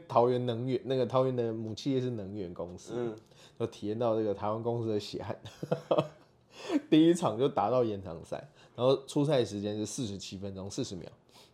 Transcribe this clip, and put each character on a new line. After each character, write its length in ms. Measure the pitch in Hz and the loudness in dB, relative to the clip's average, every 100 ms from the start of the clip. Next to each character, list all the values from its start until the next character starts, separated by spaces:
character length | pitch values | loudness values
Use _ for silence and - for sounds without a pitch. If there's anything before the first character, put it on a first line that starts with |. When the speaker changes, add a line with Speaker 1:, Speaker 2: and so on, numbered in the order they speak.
| - | 2
Speaker 1:
桃 220 | 123 120 | 4 6
园 160 | 123 123 | 4 0
能 220 | 117 127 | -2 -2
源， 120 | 123 113 | -2 0
那 100 | 131 | 0
个 100 | 117 | 2
桃 200 | 131 131 | 2 2
园 100 | 123 | 0
的 160 | 117 | -2
母 220 | 113 110 | -4 -6
企 180 | 107 143 | -6 -2
业 80 | 131 | 0
是 120 | 127 | 0
能 240 | 113 95 104 | -4 -6 -8
源 180 | 87 | -8
公 240 | 87 87 92 | -8 -10 -10
司， 160 | - 117 | -10 -6
Speaker 2:
嗯。 200 | 117 110 - - - - | -6 -6 -14 -20 -18 -6
Speaker 1:
就 100 | 117 | -6
体 200 | - 104 | -6 -6
验 100 | 110 | 0
到 180 | 117 110 | 0 2
这 80 | |
个 100 | 107 | 0
台 160 | 98 104 | -2 -2
湾 120 | 110 | -2
公 200 | 117 117 | -2 -2
司 80 | 113 | 0
的 100 | 104 | -2
血 220 | - - | -4 -8
汗。 160 | 95 - - - - - - - | -8 -10 -12 -12 -4 -4 0 0
<laughs> 840 | 151 - - _ _ - - 320 - | 0 -4 -20 _ _ -14 -2 -2 4
第 200 | 156 165 | 8 8
一 40 | |
场 240 | 175 147 107 | 6 2 2
就 100 | 135 | 2
打 220 | 117 101 | 2 2
到 140 | 127 | 4
延 180 | 117 98 | 2 0
长 220 | 92 85 | -6 -12
赛， 240 | - - - - - - | -10 -10 -10 -20 -14 0
然 100 | 123 | 4
后 100 | 135 - | 4 2
出 180 | 151 143 | 0 2
赛 180 | 139 | 4
时 160 | 107 101 | 2 0
间 180 | 104 107 | -2 -2
是 80 | 104 | -4
四 200 | - 113 | -4 -6
十 120 | 98 | -6
七 200 | - 95 | -10 -10
分 160 | 98 | -10
钟 160 | 95 98 | -8 -8
四 140 | - | -6
十 120 | 123 90 | -6 -8
秒， 140 | - - _ - - | -12 -18 _ -20 -20